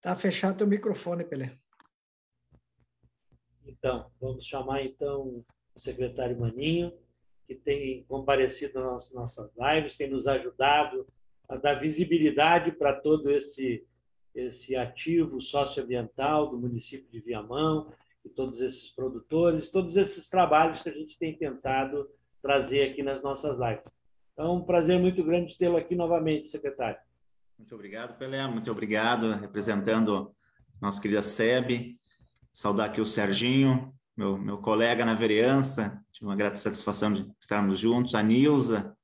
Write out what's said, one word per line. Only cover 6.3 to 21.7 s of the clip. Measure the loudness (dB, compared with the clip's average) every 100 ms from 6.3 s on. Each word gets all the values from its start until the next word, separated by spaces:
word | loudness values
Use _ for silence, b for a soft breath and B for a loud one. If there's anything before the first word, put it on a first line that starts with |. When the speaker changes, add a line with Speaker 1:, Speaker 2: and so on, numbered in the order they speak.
| -2
Speaker 2:
Maninho, | -4 -2 0 0 -2 -8 _ _ _ _ _
que |
tem | -10 -2 -2 -2 -8 -8
comparecido | -8 2 4 4 0 -8 -6
nas | -6 -6 -10
nossas | -10 -10 -10 -16 -4
lives, | 2 2 0 -6
tem | -4
nos | -2 0
ajudado | 0 -2 0 4 4 2 -4 -10 _ _ _ _
a | -2
dar | 0
visibilidade | 0 -2 -2 2 4 4 4 6 6 2
pra | 0 0
todo | 0 2 2 4
esse, | 0 -2 -6 -4 -4 -8 _ _ _ _
esse | -10 -10 -10 -6
ativo | -4 -4 -6 0 2 2 -2
socioambiental | -4 -2 -2 -2 -4 -4 -4 -4 0 2 0
do | -2
município | -4 -6 -8 -16 -16
de | -16
Viamão, | -8 -8 -6 0 2 0 -2 B B _
e | -16
todos | -6 -6 -4
esses | -6 -6 -16
produtores, | -8 -8 -8 -4 2 4 2 -2
todos | -2 0 2
esses | 2 -2 -4
trabalhos | 2 4 6 4 2
que | -10
a |
gente | -10 -12 -6
tem | -6 -4
tentado | -6 -6 -2